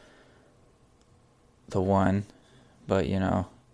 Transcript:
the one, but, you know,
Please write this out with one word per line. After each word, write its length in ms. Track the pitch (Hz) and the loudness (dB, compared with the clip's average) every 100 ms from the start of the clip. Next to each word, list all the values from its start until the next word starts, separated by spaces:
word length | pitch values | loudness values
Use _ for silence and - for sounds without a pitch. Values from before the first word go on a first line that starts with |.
| - - - - _ _ _ _ _ _ _ _ _ _ _ _ - | -20 -20 -20 -20 _ _ _ _ _ _ _ _ _ _ _ _ -8
the 120 | 98 | -4
one, 460 | 92 98 95 98 101 - - - - - - | 0 2 2 0 -4 -14 -20 -20 -20 -20 -2
but, 200 | 98 85 | 0 0
you 120 | 95 | -2
know, 300 | 92 95 95 - _ | 0 -2 -4 -12 _